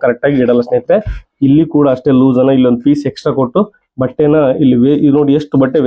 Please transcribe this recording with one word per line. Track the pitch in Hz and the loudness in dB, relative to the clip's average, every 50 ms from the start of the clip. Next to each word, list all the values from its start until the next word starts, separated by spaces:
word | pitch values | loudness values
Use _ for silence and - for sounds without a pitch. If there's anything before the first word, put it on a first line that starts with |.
| - | -2
ಕರೆಕ್ಟ್ | 123 120 120 - | -2 -2 -2 -2
ಆಗಿ | 143 143 131 123 | -2 0 0 0
ಇಡಲ್ಲ | 120 120 120 120 - | 0 0 0 0 -2
ಸ್ನೇಹಿತರೆ. | 120 123 - - 170 214 - - - - - _ _ _ 139 | -4 -4 -2 -2 -2 -2 -2 -6 -10 -10 -14 _ _ _ 0
ಇಲ್ಲಿ | 135 139 151 165 151 - | 2 2 2 2 0 0
ಕೂಡ | 147 147 139 131 | 0 0 0 0
ಅಷ್ಟೇ | 127 - 147 131 127 | -2 -2 0 0 2
ಲೂಸ್ | 131 135 123 127 127 | 2 2 2 2 0
ಅನ್ನ, | 135 135 131 | 2 2 2
ಇಲ್ಲಿ | 127 123 123 | 2 0 0
ಒಂದು | 117 120 | 0 0
ಪೀಸ್ | 143 147 - - - | 0 -2 0 -2 -6
ಎಕ್ಸ್ಟ್ರಾ | - - - 151 127 135 | -10 -6 -6 -6 -4 -4
ಕೊಟ್ಟು | 131 120 - 185 208 208 - _ _ _ _ - 127 | -4 -4 -2 -4 -4 -4 -8 _ _ _ _ -6 -6
ಬಟ್ಟೆನ | 123 - - 151 147 151 156 147 127 131 - 147 | -6 -2 -2 0 0 2 2 2 0 0 0 0
ಇಲ್ಲಿ | 131 127 120 120 | 2 2 2 2
ವೇ-, | 139 147 143 147 | 2 2 2 2
ಇದು | 143 139 151 | 2 2 2
ನೋಡಿ | 147 139 139 151 | 2 2 0 -2
ಎಷ್ಟು | 147 - - 135 131 | -2 -2 -2 0 0
ಬಟ್ಟೆ | 127 131 160 131 | 0 0 0 0